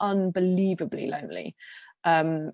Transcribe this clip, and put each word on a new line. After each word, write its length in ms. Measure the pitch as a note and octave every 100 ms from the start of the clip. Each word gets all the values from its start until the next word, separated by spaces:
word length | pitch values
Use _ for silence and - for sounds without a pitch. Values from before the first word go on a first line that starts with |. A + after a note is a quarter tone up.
unbelievably 1080 | G3+ G3 F#3 F#3 F#3 F#3 G3 F3+ D#3+ F3 F3+
lonely, 480 | D3+ - F3 D#3+ - - - - _
um, 480 | F3 E3 D#3+ D#3+ D#3